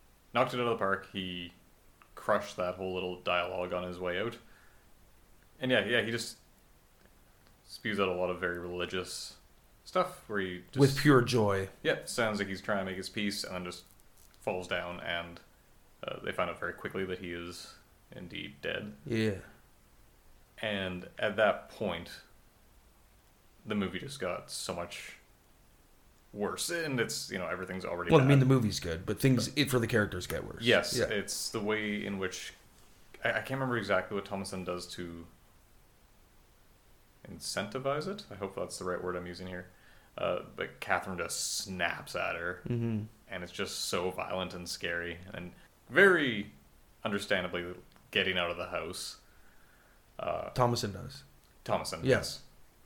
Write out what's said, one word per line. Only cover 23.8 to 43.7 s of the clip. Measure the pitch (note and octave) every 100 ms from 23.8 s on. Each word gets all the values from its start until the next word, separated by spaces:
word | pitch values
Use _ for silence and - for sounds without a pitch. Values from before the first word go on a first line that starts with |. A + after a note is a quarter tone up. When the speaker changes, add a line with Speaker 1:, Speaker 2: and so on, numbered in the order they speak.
| F#2+ F2
Speaker 1:
just | C2+ -
got | F2+ F2 -
so | - - F2
much | F2 - - - - - _ - - - - - - - -
worse, | G#2 G2+ F2+ -
and | E3+ D#3 C3
it's, | G#2+ - -
you | G2
know, | E2+
everything's | F2+ F#2 F#2
already | - F2 F2+
Speaker 2:
Well, | D#3
I | C3
mean, | C#3
Speaker 1:
bad. | B2+
Speaker 2:
the |
movie's | C3 G#2+ -
good, | E2+ E2 -
but | G#2
things, | C#3 B2 A2+
Speaker 1:
But | -
Speaker 2:
it, | C#3
for | B2
the | A#2
characters | A#2 G2+ F#2 -
get | E2 -
worse. | -
Speaker 1:
Yes, | A#2 G2 - B2
Speaker 2:
Yeah. | G#2+
Speaker 1:
it's | G#2+ F#2+ - -
the | A#2
way | G#2 G#2+ G#2+ G#2 G2
in | G2
which, | F#2 - - - - - - - - - A#2
I, |
I |
can't | A2+ G#2+
remember | C3+ C3 A#2+
exactly | G2 F#2+ F2+ G2+
what | -
Thomasin | G2 G2 F#2
does | F2+ F2+ F2
to | - F2 E2+ E2+ - - - - - - - - - - - - - - - - - - - -
incentivize | E2 - - G2+ C3 C#3 D3 F#3
it. | G3+ -
I | G2
hope | G2 -
that's | F2+ -
the | F#2
right | F2
word | F2+ F2
I'm | F2
using | F2 F#2
here. | F2+ F2+ - - - - -
Uh, | F2+ F2+ - -
but | F2 -
Catherine | - F#2 F#2+ F2+
just | E2 - - -
snaps | G#2 F#2 E2+ - - F2+
at | F#2 E2+
her, | F2 - -
Speaker 2:
Mm-hmm. | A#2+ A#2 A2 G#2+ - -
Speaker 1:
and | F#2
it's | F2+
just | - F#2+